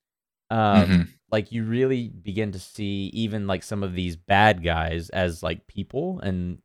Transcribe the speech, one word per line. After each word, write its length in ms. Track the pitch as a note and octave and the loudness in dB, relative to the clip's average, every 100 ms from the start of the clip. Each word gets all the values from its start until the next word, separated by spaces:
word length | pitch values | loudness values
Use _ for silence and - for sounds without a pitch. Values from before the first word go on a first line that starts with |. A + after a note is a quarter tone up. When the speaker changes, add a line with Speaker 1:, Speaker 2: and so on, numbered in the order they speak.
| _ _ _ _ _ | _ _ _ _ _
Speaker 1:
Um, 80 | A2+ A2 G2+ | 2 6 6
Speaker 2:
Mm-hmm. 180 | F#2 F#2 E2+ - _ | 6 4 2 -4 _
Speaker 1:
like, 200 | G#2+ G2+ | -4 -2
you 120 | A#2 | -4
really 460 | A2 A#2 C3 C3 A#2 | -2 0 2 0 -4
begin 420 | G#2+ F#2+ F#2+ G#2+ | -10 -6 -4 -4
to 80 | F#2+ | -4
see 500 | - - G#2 G2+ G2 | -12 -8 -6 -4 -4
even, 340 | - A2+ G#2+ G2 | -2 -2 -2 -2
like, 160 | F#2+ | -4
some 200 | - G#2 | -4 -6
of 100 | G2 | -4
these 220 | F2+ F2+ E2 | -2 -4 -4
bad 460 | - G2 G#2+ F#2+ | 0 6 6 6
guys 460 | E2+ E2 D#2+ E2 E2+ | 2 0 -2 -4 -6
as, 300 | - F2+ E2 | -2 -2 -2
like, 220 | E2 F2 - | -6 -6 -8
people 520 | - F#2+ B2+ F3 F#3 | -10 -8 -6 -6 -6
and, 380 | - F#2 F2+ F2 | -4 -4 -4 -8